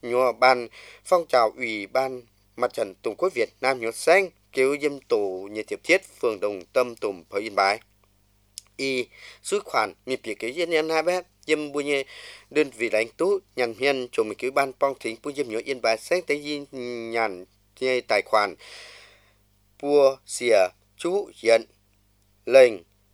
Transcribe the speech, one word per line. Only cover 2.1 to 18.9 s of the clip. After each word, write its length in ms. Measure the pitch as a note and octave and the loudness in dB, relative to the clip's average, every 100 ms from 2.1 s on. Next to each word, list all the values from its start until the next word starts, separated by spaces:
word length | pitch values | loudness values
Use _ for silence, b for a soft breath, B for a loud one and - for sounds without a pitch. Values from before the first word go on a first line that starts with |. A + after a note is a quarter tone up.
| B2+ A#2+ _ _ - | -6 -16 _ _ -6
Mặt 180 | B2 | -4
trận 200 | - G#2 F#2 | -4 -6 -6
Tổ 120 | A#2 G2+ | -8 -4
quốc 160 | F#3 | -4
Việt 160 | B2 A2 _ | -2 -4 _
Nam 180 | B2+ C3 | -2 -2
nhúa 120 | A2+ | -6
xanh, 380 | - - F3+ F#3 _ _ | -2 4 4 2 _ _
cứu 240 | C3+ C3 C#3+ | 0 0 2
diêm 180 | D3 C#3+ | -4 -6
tổ 480 | _ A2+ G2+ F#2 G2 | _ 0 0 -4 -10
nhiệt 160 | G#2+ A2+ | -10 -8
thiệp 120 | G#2 | -10
thiết, 180 | - F3+ - - | 2 0 0 -4
phường 200 | B2 G#2 | -4 -2
Đồng 220 | G2+ G2+ - | -4 -6 -4
Tâm, 220 | C3 B2 A#2 | -2 -2 -4
Tùm, 280 | G#2+ F#2 E2 | -8 -8 -8
Phở 100 | G2+ | -8
Yên 160 | A2 G2 | -6 0
Bái. 240 | G2 G#2+ _ _ _ _ _ _ _ - _ - | 0 0 _ _ _ _ _ _ _ -20 _ -6
Y, 300 | C3+ C3 A#2 B B B | -4 -4 -6 B B B
suy 140 | - G3+ - | -6 -6 -2
khoản, 280 | B2+ G#2 - - | -2 -2 -6 -8
mình 140 | C3 | -8
bìa 100 | A#2+ | -6
cứu 180 | G#2 A2+ C#3+ | -8 -8 -4
chiến 140 | E3+ | -2
nhân 200 | E3 D#3+ | 0 0
hai 140 | D#3+ | 0
bé, 180 | D#3+ F3+ F3 _ - | 0 -2 -6 _ -2
diêm 240 | D3+ D3+ | -2 -2
bùi 120 | C#3+ | -4
nhê, 200 | C#3+ C#3 C3+ B B B B | -2 -2 -4 B B B B
đơn 200 | C#3+ C#3+ A2+ | -2 -2 -2
vị 120 | A2+ | -2
lãnh 180 | G#2+ A#2 - | 0 -2 -2
tú, 220 | F3+ G3 _ - | 0 0 _ -4
nhàn 180 | B2 | -4
hiền, 340 | A2 B2+ C3+ B2 | 0 0 0 -4
chủ 120 | - | -2
mình 140 | G#2+ G#2 | -4 -2
cứu 140 | B2+ | -4
ban 200 | C#3 C3+ C3 | -2 -2 0
phong 140 | C#3 C3 | -2 -2
thính, 160 | A#2 A2+ | -8 -8
bùi 100 | D3+ | -10
diêm 140 | C#3 B2+ | -8 -6
nhúa 140 | G#2+ A#2+ | -6 -6
Yên 160 | B2+ | -4
Bái 160 | A2+ A2+ | 0 -2
xanh, 240 | - F3+ | 0 -4
tới 200 | E3+ D3 | -2 -6
di 200 | D3 D3 C#3+ C3+ A#2+ A#2+ A2+ | -4 -10 -10 -12 -10 -8 -6
nhàn, 340 | A2+ A2 F2+ F#2 _ _ - | -2 -2 -4 -16 _ _ -6
nhê 220 | C3 B2+ | -2 -2
tài 200 | - G#2 - | 0 -2 2
khoản, 300 | G#2+ G2+ - B B B | 2 2 -4 B B B